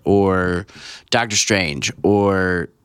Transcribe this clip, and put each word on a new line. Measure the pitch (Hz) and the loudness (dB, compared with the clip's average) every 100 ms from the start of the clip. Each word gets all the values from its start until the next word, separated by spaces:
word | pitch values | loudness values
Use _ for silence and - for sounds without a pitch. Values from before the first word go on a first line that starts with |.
or | - 101 98 92 90 87 - - - - - | 0 2 4 2 0 -4 -8 -16 -20 -18 -4
Doctor | 120 117 104 | -2 0 -2
Strange | - 104 85 69 - - | 0 0 0 -4 -8 -2
or | 85 101 101 95 92 90 82 _ | 2 2 2 2 0 -2 -4 _